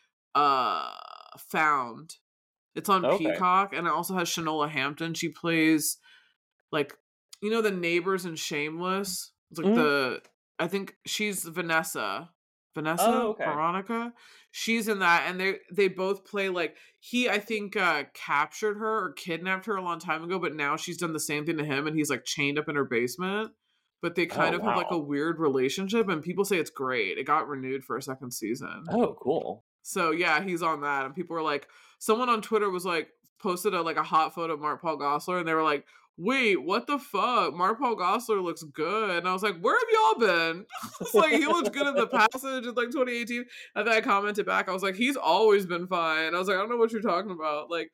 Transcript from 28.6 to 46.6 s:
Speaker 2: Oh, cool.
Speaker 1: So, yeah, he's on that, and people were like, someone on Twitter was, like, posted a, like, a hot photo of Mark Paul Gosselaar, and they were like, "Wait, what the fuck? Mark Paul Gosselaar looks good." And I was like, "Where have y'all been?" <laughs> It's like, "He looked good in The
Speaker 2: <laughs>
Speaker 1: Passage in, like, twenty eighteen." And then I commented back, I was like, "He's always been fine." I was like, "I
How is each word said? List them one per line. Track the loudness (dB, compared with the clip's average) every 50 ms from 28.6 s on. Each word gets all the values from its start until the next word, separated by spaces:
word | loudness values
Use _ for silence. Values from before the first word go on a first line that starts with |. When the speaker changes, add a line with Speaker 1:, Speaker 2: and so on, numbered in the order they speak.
| -6 -10 -12 -12 -8 -4
Speaker 2:
Oh, | 0 0 0 0 -2 -4
cool. | -2 -2 -2 -2 -2 -6 -10 -12 _ _ _ _
Speaker 1:
So, | -12 -8 -4 0 0 0
yeah, | 2 2 2 2 2 2 0
he's | 0 -2 0
on | 0 0 0 0
that, | -2 -2 -2 -2 -2
and | -4 -6
people | -8 -8 -6 -4
were | -4
like, | -2 -2 -2 -4 -6 -8 -20 -20 -20 -20 _ -6
someone | 0 0 0 2 2 2
on | 0 0
Twitter | 0 0 0 2 2 0
was, | -2 -2 -2
like, | -2 -2 -2 -2 -4 _ _ _ _ _ _
posted | -4 -4 -2 0 0 0 0
a, | 0
like, | 0 0 0 -2
a | 0
hot | 2 4 4 4 2 0
photo | -4 -4 -4 -4
of | -2
Mark | -2 -4 -4 -2
Paul | -2 -4 -2 0
Gosselaar, | 0 0 0 0 0 -2 -2 -2
and | 0 0
they | 2
were | 2 2
like, | 2 2 0 -2 _ -20 -20 _ _ _
"Wait, | -4 -2 0 2 4 4 4 4 2
what | 2 0 0 0 0
the | 0 -2 -2
fuck? | -4 -4 -2 0 0 2 2 2 2 2 0
Mark | 2 2 2 2 2
Paul | 0 0 0
Gosselaar | 2 2 2 2 0 0 0 0 0
looks | 0 -2 -4 -6 -10
good." | -10 -6 -4 -2 0 0 0 0 0 0 0
And | 0 0
I | 0
was | 0
like, | 0 -2 0 0
"Where | 2 2 4 4
have | 4 4 4 6 6 6 4 4
y'all | 4 4
been?" | 4 4 4 2 0 -4 -8 -12 -14 -12
<laughs> | -12 -12 -10 -10
It's | -4 2 4
like, | 4 6 6 4
"He | 4 4
looked | 4 2 2 2 0 0
good | 0 0 2
in | 2
The | 2 0
Speaker 2:
<laughs> | 2
Speaker 1:
Passage | 4 4 4 4 2 -2 -6 -4 -4 -4 -4
in, | -4 -2
like, | -2 -2 -2
twenty | 0 0 0 0 0
eighteen." | -4 -4 -4 -4 -6 -6 -8 -14 -18 -16 -8 -4
And | -2 2
then | 2 4
I | 4
commented | 4 4 2 2 2 0 -2 -2 -2
back, | 0 0 0 0 0
I |
was | -2 -2
like, | -2 -2 0
"He's | 0 0 0 0 0
always | 2 4 4 6 8 8 6 6 4
been | 2 -4 -4 -4 -2
fine." | 0 0 2 2 2 0 0 0 0
I | 0
was | 0 2
like, | 0
"I | 0